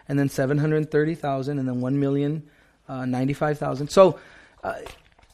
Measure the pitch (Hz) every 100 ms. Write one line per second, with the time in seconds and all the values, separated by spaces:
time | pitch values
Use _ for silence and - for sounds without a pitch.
0 | - 143 139 - 135 147 156 156 156 147
1 | 151 165 147 135 131 143 131 123 123 139
2 | 139 139 143 156 147 _ _ _ - 135
3 | 127 127 135 143 151 147 143 135 147 -
4 | 190 - - - - _ - - - -
5 | _ _ _